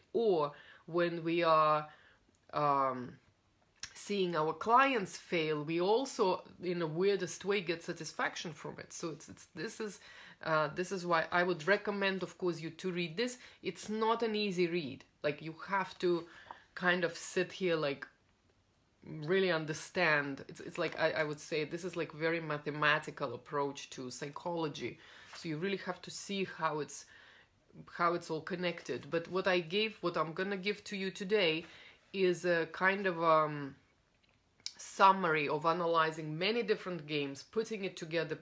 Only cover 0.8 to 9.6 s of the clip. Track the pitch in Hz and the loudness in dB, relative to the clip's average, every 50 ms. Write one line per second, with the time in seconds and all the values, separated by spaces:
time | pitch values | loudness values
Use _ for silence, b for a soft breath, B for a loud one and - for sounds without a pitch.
0.8 | B 170 160 175 175 175 170 170 156 165 170 170 170 165 160 156 156 151 151 151 | B -2 2 2 2 2 0 -2 -2 0 2 4 6 6 8 8 8 6 4 4
1.8 | 151 B B B B B B B B _ _ _ _ - - 151 147 143 139 139 | 2 B B B B B B B B _ _ _ _ -6 -2 2 4 4 4 4
2.8 | 135 131 127 127 123 - - - _ _ _ _ _ _ _ _ _ _ _ - | 4 2 0 -2 -6 -10 -12 -16 _ _ _ _ _ _ _ _ _ _ _ -16
3.8 | - - - - - - 208 202 185 175 170 156 156 160 156 160 - 214 233 254 | -14 -14 -12 -10 -6 -4 0 0 0 2 2 2 2 0 0 0 2 6 8 8
4.8 | 269 277 262 214 190 - - - - - 180 170 156 156 156 151 147 156 165 170 | 8 6 4 0 -2 -2 -6 -10 -6 -2 0 0 2 2 0 -2 -2 -2 0 2
5.8 | 180 196 220 254 269 262 - - 208 185 180 - - - - - 175 180 175 175 | 4 4 4 2 2 0 0 2 2 2 2 0 -4 -12 -14 -8 -4 -4 -2 -2
6.8 | 165 156 151 170 190 202 202 180 180 156 - - - 190 202 208 170 165 165 165 | -2 -2 0 2 2 4 4 2 0 -4 -8 -6 -2 0 0 0 0 -2 -4 -4
7.8 | - 175 175 - 160 - - - 262 - - - - 170 151 - - 151 - - | -4 -8 -8 -8 -8 -8 -4 -2 -2 -2 -2 -6 -10 -10 -10 -10 -12 -12 -12 -12
8.8 | - - - - 175 160 147 151 - - 98 - - - - 160 | -14 -14 -10 -8 -8 -8 -8 -10 -14 -18 -18 -18 -18 -16 -12 -10